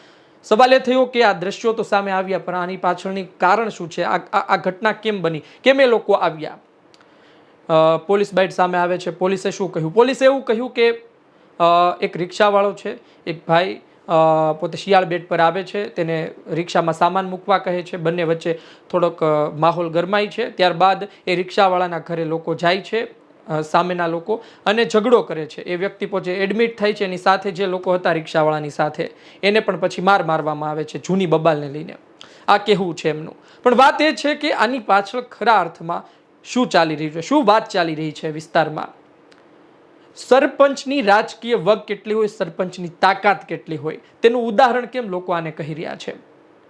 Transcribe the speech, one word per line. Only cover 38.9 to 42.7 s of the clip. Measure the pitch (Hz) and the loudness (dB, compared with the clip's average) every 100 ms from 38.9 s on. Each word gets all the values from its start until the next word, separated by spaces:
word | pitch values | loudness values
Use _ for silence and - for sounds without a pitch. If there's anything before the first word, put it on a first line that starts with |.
| - _ _ _ _ _ _ _ _ _ _ _ - | -16 _ _ _ _ _ _ _ _ _ _ _ -14
સરપંચની | - 254 285 - 277 269 262 285 | 2 4 4 2 2 2 -4 -2
રાજકીય | 202 208 233 - 233 220 | 2 2 2 -10 -4 -2
વગ | 170 214 | 2 0
કેટલી | - 202 214 | -2 -10 -4
હોય, | 220 214 | -2 -2
સરપંચની | - 170 180 180 | -4 -8 -4 -8